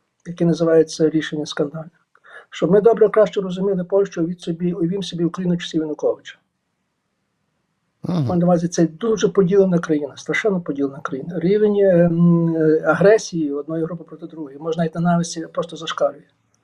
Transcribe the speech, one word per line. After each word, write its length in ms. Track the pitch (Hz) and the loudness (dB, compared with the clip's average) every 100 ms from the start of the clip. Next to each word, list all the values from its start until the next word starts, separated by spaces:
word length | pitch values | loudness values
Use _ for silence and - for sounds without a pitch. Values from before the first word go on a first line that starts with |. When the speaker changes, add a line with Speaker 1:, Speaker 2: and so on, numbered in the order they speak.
| _ _ - | _ _ -16
Speaker 1:
яке 180 | 170 170 | -2 0
називається 640 | 151 165 165 156 - 156 | 2 4 4 2 0 0
"Рішення 360 | 156 151 156 147 | 0 -4 -6 -8
скандальне". 440 | - 147 160 160 _ _ _ _ - - | -6 -6 -8 -16 _ _ _ _ -20 -20
Щоб 220 | - 165 | -4 2
ми 100 | 202 | 4
добре, 280 | 208 214 208 | 4 4 4
краще 320 | 214 196 208 | 4 2 0
розуміли 420 | 190 185 196 185 | -6 -4 -2 -2
Польщу, 420 | 180 196 190 175 165 | -2 0 0 -2 -6
від 160 | 180 | -6
собі, 320 | - 165 175 | -8 -4 -4
уявім 300 | 175 170 196 | -2 -4 -4
собі 200 | 185 175 | -6 -4
Україну 340 | 165 180 180 175 | -4 -2 -2 -4
часів 240 | - 156 | -4 -4
Януковича. 560 | 156 147 135 - - - _ _ _ _ _ _ _ _ _ _ _ _ _ _ _ _ | -4 -4 -4 -4 -10 -20 _ _ _ _ _ _ _ _ _ _ _ _ _ _ _ _
Speaker 2:
Мгм. 220 | - 175 127 | -6 -4 -2
Speaker 1:
Маю 120 | 180 | 0
на 60 | 175 | 2
увазі, 220 | 175 170 | 2 0
це 200 | - 160 | 0 0
дуже 400 | - 233 214 208 | 0 -4 0 0
поділена 500 | - 180 202 190 170 | 2 2 4 4 2
країна, 340 | - 151 147 - | 0 -2 -4 -8
страшенно 460 | - 147 220 185 | -6 -2 -2 -2
поділена 380 | 175 139 139 147 | -4 -4 -4 -6
країна. 360 | - 131 170 165 | -10 -10 -8 -2
Рівень, 360 | 170 208 214 202 | 0 2 2 4
ем, 760 | 196 175 170 170 170 170 165 160 | 4 6 4 4 4 4 2 2
е, 240 | 156 156 160 | 2 2 2
агресії 680 | 165 190 220 - 170 147 | 4 4 4 2 -4 -4
одної 300 | 143 143 160 | -4 -6 -6
групи 200 | 165 175 | -6 -8
проти 240 | - 156 165 | -14 -18 -16
другої, 300 | 156 143 139 | -14 -14 -10
можна 260 | 165 160 | -6 -4
навіть 120 | 165 170 | -4 -2
ненависті 520 | 170 170 165 165 160 | 0 0 -2 -6 -8
просто 220 | - 170 156 | -8 -8 -8
зашкалює. 460 | 160 - 190 147 _ _ _ _ | -10 -4 -4 -4 _ _ _ _